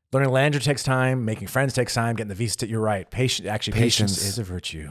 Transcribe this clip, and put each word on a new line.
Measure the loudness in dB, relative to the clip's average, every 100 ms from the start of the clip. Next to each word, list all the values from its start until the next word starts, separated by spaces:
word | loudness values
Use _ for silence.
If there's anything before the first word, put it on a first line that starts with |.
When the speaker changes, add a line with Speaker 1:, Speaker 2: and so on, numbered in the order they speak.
| _
Speaker 1:
Learning | 0 2
language | 4 4 2
takes | 0 0
time. | 2 2 2 2
Making | -2 -4 -2
friends | 0 0
takes | 0 0
time. | 0 0 -2
Getting | -4
the |
visa, | -4 -2 -2
t-, | -2
you're | 0
right. | 0 -2 -4
Patient, | -2 0 0 -2
actually, | -4 0
patience | 2 4 4 2 0
Speaker 2:
Patience. | -2
Speaker 1:
is | -4
a |
virtue. | -6 -6 -8 -10 -10